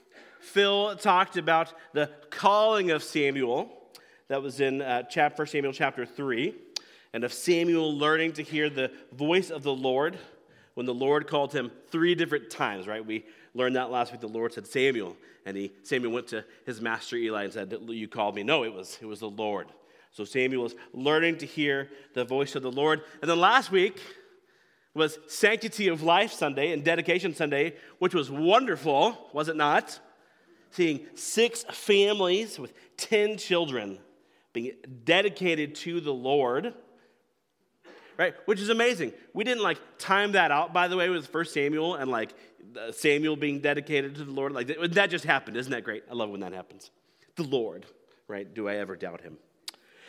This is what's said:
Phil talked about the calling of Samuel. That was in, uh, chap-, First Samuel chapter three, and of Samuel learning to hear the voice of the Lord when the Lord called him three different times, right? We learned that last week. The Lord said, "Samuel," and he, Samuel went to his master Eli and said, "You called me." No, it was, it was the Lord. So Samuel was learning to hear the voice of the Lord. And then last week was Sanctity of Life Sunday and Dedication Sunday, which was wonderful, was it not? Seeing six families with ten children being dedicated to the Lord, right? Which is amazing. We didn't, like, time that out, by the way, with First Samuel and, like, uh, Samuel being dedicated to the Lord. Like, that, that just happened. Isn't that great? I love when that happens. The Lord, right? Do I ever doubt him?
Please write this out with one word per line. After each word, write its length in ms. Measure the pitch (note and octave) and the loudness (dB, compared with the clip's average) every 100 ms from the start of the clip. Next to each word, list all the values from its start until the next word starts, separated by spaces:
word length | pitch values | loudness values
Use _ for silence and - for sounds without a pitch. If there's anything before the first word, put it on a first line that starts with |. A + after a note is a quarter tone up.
| _ - - - | _ -20 -20 -20
Phil 560 | - G3 G3+ G3+ G#3 F#3+ | -2 2 4 2 0 0
talked 400 | G3 F3+ F#3+ F3+ | 4 4 4 0
about 380 | D#3+ E3 E3 - - | 2 2 2 -8 -6
the 160 | D3 D3 - - | -2 -2 -4 -14
calling 640 | - G3+ G#3 A3 G#3+ F3+ | 0 4 6 6 4 2
of 120 | D3+ | 0
Samuel. 880 | - D#3+ C#3 C#3 A#2+ C3+ A#3 - - - - _ - | -2 0 0 0 0 -2 -4 -12 -20 -20 -20 _ -6
That 120 | C3+ | -6
was 200 | C#3 B2+ | -6 0
in, 200 | C3+ C3+ | 0 0
uh, 220 | C3+ B2 | 0 -2
chap-, 320 | B2 E3+ D3 D3 | 0 2 2 0
First 160 | D3 | -4
Samuel 220 | D3 C#3 | -2 -2
chapter 320 | C3 C#3 C3 A#2+ | -2 -2 -2 -10
three, 500 | - C#3 A#2 F3 - - - - - _ | -6 -4 -2 -2 -6 -14 -16 -16 -20 _
and 140 | A#2 A#2+ | -6 -6
of 80 | |
Samuel 640 | - F3 E3+ F3 E3 D#3 C#3+ | -2 2 4 4 2 2 2
learning 380 | D3+ D#3+ E3 | 2 4 2
to 100 | D3+ | -2
hear 260 | C#3+ D3+ D3+ | -4 -2 0
the 220 | C3+ C3 - - | 0 -4 -6 -20
voice 380 | B2+ D3 F#3 F3+ | -4 2 2 2
of 140 | D#3 | -4
the 100 | C#3+ | -4
Lord 440 | C3 C3 C3 D#3+ F#3 - - _ _ _ | -2 0 2 0 -4 -16 -20 _ _ _
when 120 | B2 B2+ | -8 -6
the 80 | |
Lord 340 | B2 C3+ D3 D3 | -2 2 2 2
called 260 | D3 C#3 | -2 0
him 180 | C#3+ A#2+ - - | -2 -6 -10 -6
three 260 | E3 F3 E3 | 0 2 2
different 340 | E3 - - | 0 -2 -6
times, 380 | - B2+ G2 F#2+ | -4 -4 -4 -8
right? 180 | A2 A2 | -8 -6
We 200 | A2 - - - | -8 -10 -20 -12
learned 220 | A#2+ B2+ B2+ | -2 0 0
that 160 | A#2+ | -2
last 200 | B2 A#2+ | -2 -4
week. 100 | A#2+ | -6
The 60 | A2+ | -8
Lord 260 | A2+ A#2 | -4 -6
said, 120 | A2+ G2 | -6 -6
"Samuel," 520 | C3+ C3+ A#2 F2+ E2+ - _ G2 | 0 2 0 -6 -12 -20 _ -10
and 120 | G2 | -8
he, 160 | G2 - | -8 -10
Samuel 300 | - C3 A#2+ | -4 -2 -2
went 140 | A#2+ A#2+ | -4 -6
to 180 | A2 - - - | -10 -10 -16 -14
his 140 | A2 | -8
master 380 | A2+ A2+ - A#2+ | -6 -6 -6 -4
Eli 260 | A2+ G#2+ | -2 -2
and 100 | G2 | -6
said, 240 | A2 F#2+ G#2+ A#2 | -8 -10 -10 -10
"You 200 | A2+ G#2+ | -10 -8
called 280 | A#2+ G#2 G2+ | -2 -2 -2
me." 80 | |
No, 200 | G#2+ D3+ | 0 0
it 100 | A2+ | 0
was, 240 | F#2+ F#2 - | -8 -14 -14
it 40 | A2 | -14
was 140 | G#2 | -10
the 100 | A2 | -10
Lord. 380 | G2+ G#2+ G2 - - _ _ _ | -6 -4 -4 -8 -18 _ _ _
So 140 | - G2+ | -12 -4
Samuel 380 | C3 B2+ C3 | 0 0 0
was 120 | A#2 - - | -4 -8 -16
learning 440 | B2+ C#3 D#3 E3 E3 | -4 2 4 2 0
to 80 | C#3 | -6
hear 440 | D#3 C#3+ C#3 C3+ - - | -2 0 0 -6 -14 -8
the 120 | B2+ A#2+ | -6 -2
voice 300 | C3 C#3 D3 | 0 -2 -4
of 80 | |
the 80 | B2+ | -6
Lord. 300 | B2+ D3+ D3+ - - | 0 2 0 -4 -6
And 80 | D3+ | 0
then 100 | E3+ | 4
last 320 | F#3 B3+ G3 | 6 6 4
week 300 | F#3 F#3+ - - - - _ _ _ _ _ _ | 2 2 -2 -16 -20 -20 _ _ _ _ _ _
was 240 | D#3 D#3 - - | -2 -2 -2 -12
Sanctity 600 | - G#3 A3 A3 - F#3+ | 2 2 2 -4 0 0
of 160 | D#3+ | 2
Life 300 | D#3+ F3+ G#3+ | 4 4 4
Sunday 400 | - D3+ C3+ D#3 | 0 -2 0 0
and 100 | D3+ | 2
Dedication 500 | D#3 E3+ E3+ F3+ F3+ | 2 2 2 0 0
Sunday, 420 | D3+ D3+ C#3+ E3 - - - | -2 0 0 0 -4 -20 -2
which 140 | F3+ | 0
was 160 | F3 C3 | 2 0
wonderful, 1000 | C#3 E3+ A3+ B3+ D#3 D3+ C#3 G#3+ G#3 - | 0 6 6 4 -2 2 4 4 2 -6
was 160 | C#3+ D#3 | -4 -2
it 80 | D#3 | 2
not? 440 | D3 F#3 - - - _ _ _ _ _ _ | 4 4 0 -12 -20 _ _ _ _ _ _
Seeing 340 | - E3 C#3 - - | 0 0 0 -8 -12
six 480 | - G#3+ A#3 - | -2 2 2 2
families 960 | - - - G3 G3+ G#3 F3+ F#3+ A3 - | -10 -6 4 6 6 4 2 0 -2 -10
with 140 | B2 - - - | -14 -16 -20 -12
ten 400 | - G#3 G#3 G#3 | 0 2 2 -2
children 600 | - F3 D#3 B2 G2+ F#2+ - _ _ _ _ | 0 0 0 -4 -6 -10 -16 _ _ _ _
being 220 | A#2+ B2 - C3 B2 A#2 | -8 -8 -12 -18 -6 4
dedicated 720 | F3 G3+ G3+ F3+ D#3 D3 D3+ | 4 4 0 0 0 -2 -6
to 260 | E3+ E3+ | -6 -4
the 120 | D3 | -4
Lord, 600 | C3 C3 C#3+ A#2+ B2+ A#3+ - - _ _ _ _ _ _ _ _ _ - - - - | -4 2 2 2 0 -4 -10 -20 _ _ _ _ _ _ _ _ _ -20 -20 -14 -2
right? 180 | F#3 - - | -2 0 -2
Which 140 | G3+ | 0
is 100 | G3+ | 2
amazing. 440 | A3+ A#3+ G3+ A#2+ - - | 2 2 2 -4 -8 -10
We 100 | F3 | -4
didn't, 200 | B3 A#3+ | -2 2
like, 160 | F#3+ D#3 - - | 0 -2 -8 -14
time 360 | - G3 G#3 | 2 2 4
that 180 | G3 D#3+ | 4 4
out, 220 | D3 E3+ | 2 2
by 140 | F3 F3+ | 2 2
the 80 | F3+ | 2
way, 140 | F3 | 0
with 160 | F3 C#3 | 0 -4
First 280 | D#3+ D#3+ D3+ | -4 -2 0
Samuel 400 | C#3+ D3+ E3 D#3+ | 0 0 -2 -2
and, 160 | C3 | -2
like, 220 | A#2 A2 - - _ G2+ A#2+ | -2 -4 -10 -20 _ -20 -12
uh, 140 | A2+ | -12
Samuel 440 | - D#3 D3 D#3 D3 | 0 2 4 2 0
being 260 | D3 C#3 | -2 0
dedicated 540 | C#3+ D3 C#3+ D3 C#3 C#3+ | 0 -2 0 -2 -2 -8
to 80 | |
the 80 | C#3+ | -8
Lord. 200 | C3+ C#3 | -4 -4
Like, 160 | C3+ B2 | -4 -6
that, 260 | D#3+ F3 | -4 0
that 160 | F#3 G3+ | 2 2
just 160 | E3+ D#3 | 0 0
happened. 320 | C#3 - A#2 | 0 0 -8
Isn't 140 | C3 | -6
that 120 | A#2+ | -6
great? 200 | G#2+ G#2+ - | -6 -8 -8
I 20 | |
love 160 | A#2+ G#2+ | -6 -6
when 120 | G2+ | -6
that 120 | F2+ | -8
happens. 380 | F#2 F2 F#2+ - _ _ _ _ - | -10 -14 -20 -20 _ _ _ _ -10
The 80 | |
Lord, 420 | C#3+ C3+ G#2+ F2 - _ _ _ - | -2 -2 -2 -8 -18 _ _ _ -12
right? 260 | G2+ G2 | -12 -10
Do 140 | A2 G2+ | -8 -6
I 80 | G#2 | -4
ever 200 | F#2+ F2+ | -6 -8
doubt 260 | F2+ E2+ | -10 -12
him? 160 | E2+ D2+ _ _ - - _ _ | -18 -20 _ _ -20 -20 _ _